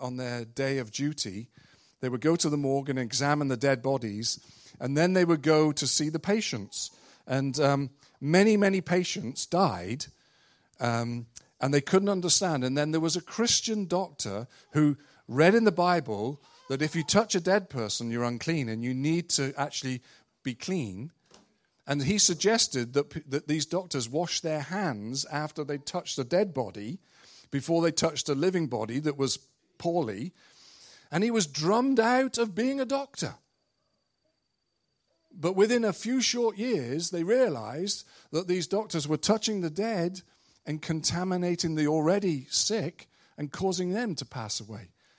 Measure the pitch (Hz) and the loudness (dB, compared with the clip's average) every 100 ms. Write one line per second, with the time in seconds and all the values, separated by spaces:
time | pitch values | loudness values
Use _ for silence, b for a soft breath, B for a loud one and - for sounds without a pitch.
0 | 127 127 127 120 113 117 135 135 110 117 | -8 -6 -6 -6 -8 -4 -2 -2 -4 -4
1 | 147 151 104 95 120 b b b b b | -4 -4 -8 -8 -14 b b b b b
2 | 127 123 151 170 156 147 139 139 139 131 | -4 0 2 2 2 0 0 -2 -2 -4
3 | 120 127 143 147 143 120 139 127 131 135 | -2 0 2 2 2 2 2 2 2 0
4 | 113 101 113 - B B B B 127 143 | -2 -4 -6 -6 B B B B -2 2
5 | 175 185 170 160 147 156 156 147 135 - | 4 4 4 4 6 6 6 2 0 0
6 | 151 156 - 214 - 110 98 - - B | 0 -2 0 0 0 -6 -6 -10 -10 B
7 | B B - 131 135 135 139 139 135 _ | B B -4 -2 0 2 4 4 0 _
8 | b b 147 180 214 208 202 190 - 180 | b b 4 6 8 6 4 2 0 0
9 | 180 202 123 139 - 170 175 90 92 131 | 0 -4 -6 -8 -2 2 2 0 -6 -6
10 | - b b b b b b - 120 117 | -8 b b b b b b -4 -2 0
11 | 117 120 120 - b - 139 143 - 190 | -2 -6 -10 -20 b -4 2 2 4 2
12 | 202 190 175 - 185 143 127 139 151 160 | 2 0 2 2 2 0 0 0 0 0
13 | 160 170 - - 233 - - 214 175 180 | 0 -2 -6 -2 0 0 0 -4 0 -2
14 | 175 143 107 101 123 b b 151 147 139 | -2 -8 -8 -6 -10 b b 2 2 2
15 | b b - 123 170 226 214 170 175 175 | b b -6 4 6 8 4 4 2 2
16 | 123 104 117 143 b b - 135 156 165 | -2 -4 -4 -6 b b -8 -2 -2 -2
17 | 151 202 220 190 175 202 190 131 104 - | 2 2 4 0 2 2 0 -6 -4 -4
18 | 117 120 120 120 - 165 117 110 123 131 | -4 -2 -2 -2 -4 -2 -2 -4 -4 -2
19 | 147 170 170 - 135 139 147 - 131 123 | 0 0 0 -2 -2 -2 -4 -4 -6 -6
20 | b b b _ 131 117 - 185 110 92 | b b b _ -10 -8 -4 -4 -4 -8
21 | 147 _ b b b b b b - 143 | -12 _ b b b b b b -4 -2
22 | 139 208 - 165 185 226 - 131 120 143 | 0 4 2 4 2 4 2 0 0 -2
23 | 147 160 139 143 - 156 139 175 180 139 | -2 -8 -6 -6 -2 -2 0 -4 -4 -6
24 | 113 147 175 - 160 156 139 185 180 104 | -4 -4 -4 -4 -4 -4 -4 -4 -4 -4
25 | 110 135 - 147 151 160 143 143 - 180 | -6 -8 -6 -6 -6 -8 -8 -8 -6 -8
26 | - - 120 175 208 135 104 101 104 185 | -6 -6 0 0 0 -2 -6 -6 -10 -10
27 | B B B B B 139 147 165 165 160 | B B B B B -6 0 2 2 2
28 | 165 151 - 139 180 185 147 117 110 131 | 0 -2 -2 2 2 2 -2 -2 -2 -2
29 | 151 139 135 - _ _ _ _ 175 170 | -2 0 -2 -2 _ _ _ _ -2 -2
30 | 113 98 175 _ B B B B B B | -2 -4 -8 _ B B B B B B
31 | B 160 226 226 156 135 160 220 269 247 | B -2 2 2 0 0 2 2 4 4
32 | 226 254 269 - 226 175 254 277 247 277 | 4 4 2 0 -2 0 -2 0 -2 -4
33 | 277 - 135 - _ _ _ _ _ _ | -6 -8 -8 -8 _ _ _ _ _ _
34 | _ _ _ _ _ _ _ _ _ _ | _ _ _ _ _ _ _ _ _ _
35 | _ _ _ 185 165 190 214 240 220 - | _ _ _ -4 0 4 6 6 2 0
36 | 220 262 - 240 233 170 247 190 120 147 | -2 0 2 2 0 0 -2 0 0 -2
37 | 170 175 170 247 233 123 107 143 196 - | -2 -2 2 4 4 0 -6 -6 -4 -6
38 | - B B 156 180 180 156 196 208 165 | -10 B B -4 0 -2 0 -2 0 -4
39 | 143 151 - 220 - 202 165 160 226 202 | -2 0 2 2 2 -2 -2 -2 -2 0
40 | 170 190 - b b b - 151 - 160 | -2 -4 -18 b b b -8 -8 -4 -2
41 | 156 170 185 180 175 170 165 156 147 156 | -2 -2 -2 0 0 0 -2 0 2 2
42 | 151 202 196 147 - - - 208 139 - | 2 2 2 -2 -2 -2 0 -2 -4 -8
43 | - b b b 147 - 190 180 180 202 | -20 b b b -10 -2 -2 0 -2 -2
44 | 240 156 123 131 107 - 107 110 90 _ | -4 -6 -8 -10 -8 -8 -8 -14 -16 _
45 | _ | _